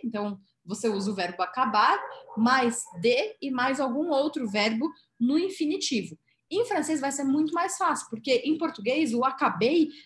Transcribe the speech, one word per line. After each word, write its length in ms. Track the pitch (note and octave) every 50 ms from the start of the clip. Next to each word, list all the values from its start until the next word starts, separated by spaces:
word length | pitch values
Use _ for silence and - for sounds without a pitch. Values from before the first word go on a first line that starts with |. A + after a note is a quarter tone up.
| D4
então, 340 | A3+ A3+ G#3 G#3 G#3 G3 - _ _ _ _ -
você 240 | E3+ G3+ - -
usa 240 | A3 G3+ G3 F#3+ G#3+
o 20 | G3
verbo 300 | F#3+ F3 F3 - - F3+
acabar, 560 | - - B3 B3+ A3+ G#3+ G#3 A3+ C#4+ G4 G4 - - - - - - -
mais 440 | G#3+ A3+ B3 C4 C4 B3 A#3 A#3 - - - - E3+
de 340 | F3+ A#3+ A#3+ C4+ G#4+ G#4+ - -
e 100 | C4+ C#4
mais 300 | B3+ B3 B3 C4+ C4+ C#4
algum 280 | C4+ B3+ A#3 C#4+ D#4+ F4
outro 380 | C#4+ C4+ C#4+ - - - B3
verbo 420 | G3+ G3 G#3+ G3+ A3 A3+ A3+ C#4+ D#4+ - _ _ _ _ -
no 180 | A#3 B3 C#4+
infinitivo. 800 | E4 F#4 F#4+ - - D#4+ D4 F#4 G4 - - C#4 G#3 E3+ E3 D#3 _ _ _ _ _ _ -
Em 140 | D4+ G#4 A#4
francês 380 | A#4 G4+ D#4+ - - D#4+ C#4
vai 100 | C4+ C#4
ser 120 | C#4 C#4+ C#4
muito 300 | C4+ C#4 D4+ D#4+ D#4 E4+
mais 220 | E4+ F4+ F#4 -
fácil, 320 | - F#4+ E4 C#4 - - -
porque 220 | A3+ A3 - C#4 B3+ - -
em 120 | C#4+ D#4
português 560 | - E4 D#4 - - G3 A#3 C4 D#4 D#4+ A#3 A3+
o 100 | A#3+ B3+
acabei 640 | C4 C4+ - D4 A3 F3 E3 A3 B3+ E4 E4+ D4+ D4+ - - -